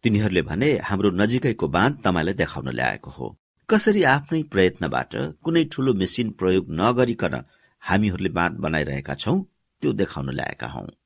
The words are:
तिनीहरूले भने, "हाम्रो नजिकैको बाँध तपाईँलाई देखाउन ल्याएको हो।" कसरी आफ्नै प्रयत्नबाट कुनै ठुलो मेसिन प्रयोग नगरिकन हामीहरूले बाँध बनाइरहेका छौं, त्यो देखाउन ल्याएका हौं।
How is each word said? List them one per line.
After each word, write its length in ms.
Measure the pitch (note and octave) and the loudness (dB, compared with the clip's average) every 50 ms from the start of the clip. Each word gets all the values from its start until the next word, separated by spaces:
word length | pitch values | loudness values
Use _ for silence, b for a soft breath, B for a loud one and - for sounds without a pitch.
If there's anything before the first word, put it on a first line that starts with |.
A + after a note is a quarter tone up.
| _ | _
तिनीहरूले 380 | A#2+ G#2+ G#2 G#2+ G#2+ F#2 F2+ | 2 2 4 2 2 2 2
भने, 360 | D#2 C2+ D2+ F2+ B2 D3+ C#3+ F#2+ | 0 0 -2 0 2 2 2 0
"हाम्रो 340 | - - G2+ F#2+ G2 G2+ | -2 -2 -2 2 2 2
नजिकैको 560 | F#2 F2+ G#2 G#2+ A#2+ B2+ - C3+ A2+ - - D#2 | 4 4 2 2 2 0 0 0 -2 0 -2 0
बाँध 340 | C#2 E2+ G2 B2+ C#3+ C#3 A2 | 2 4 4 2 2 0 -2
तपाईँलाई 300 | G2 F2+ E2+ D#2+ E2+ G2+ | 0 0 2 0 0 0
देखाउन 360 | - E2+ D2+ - C#2 B1+ C2+ | -2 -2 -4 -4 -8 -8 -6
ल्याएको 420 | B1 A#1 B1+ B1 G1+ G#1 - - | -4 -2 -2 -2 -2 -4 -12 -16
हो।" 280 | C2+ - B1+ - - _ _ _ _ _ _ _ | -14 -12 -12 -12 -12 _ _ _ _ _ _ _
कसरी 340 | A3 G#3+ G#3 - G3+ G#3 F3+ | 0 2 4 4 4 4 4
आफ्नै 400 | C#3 C3 C#3+ C#3+ - - D#3+ D3+ | 4 4 2 0 -2 -4 -4 -4
प्रयत्नबाट 720 | D#3 - G2 F#2 F#2 - - F2+ D2+ B1+ B1+ C2 - - | -2 2 4 4 4 2 0 -4 -2 -2 -2 -4 -4 -6
कुनै 500 | - - - D3+ _ _ D#3+ E3 E3+ D#3+ | -6 -6 -6 -8 _ _ 0 0 0 0
ठुलो 280 | D3 - - C3+ C3+ B2 | 0 -2 -4 0 0 2
मेसिन 380 | G2 F#2+ F2+ - - A#2+ A2 | 0 0 -2 0 -2 -4 -4
प्रयोग 340 | - _ F#2+ F#2 F#2 F#2+ F2 - | -4 _ 0 2 2 2 2 0
नगरिकन 760 | D#2+ D#2 F#2 A#2 B2 A#2+ B2+ A#2 A#2 A2+ - E2+ C#2 B1 C2 b b b b b b b | -4 0 0 2 4 2 2 0 0 -2 -2 -2 -2 -4 -8 b b b b b b b
हामीहरूले 500 | - - F2+ G2+ G#2+ G#2 F2+ F2 F#2 F#2+ | -4 0 2 2 2 2 0 0 -4 -2
बाँध 280 | E2+ E2+ E2+ E2+ - D#2+ | 0 0 0 0 -2 -4
बनाइरहेका 560 | D#2+ D#2 D#2+ D#2 D2+ C#2+ C#2 C#2 C#2 - C2+ | -4 -2 -2 -2 -2 -2 -4 -6 -6 -6 -8
छौं, 300 | C#2 - G#2 D3 F#3+ F#3 - _ _ _ _ _ _ | -6 -2 -2 0 -2 -2 -4 _ _ _ _ _ _
त्यो 120 | - D2+ - | -4 -4 0
देखाउन 400 | G2+ G2 - - D#2+ C#2 C2+ C2 | 0 -2 -4 -4 -8 -6 -6 -6
ल्याएका 340 | C#2 - - - _ A#1 A#1+ | -6 -6 -8 -8 _ -10 -10
हौं। 200 | C#2 B1+ G1+ - - _ _ | -10 -10 -12 -14 -16 _ _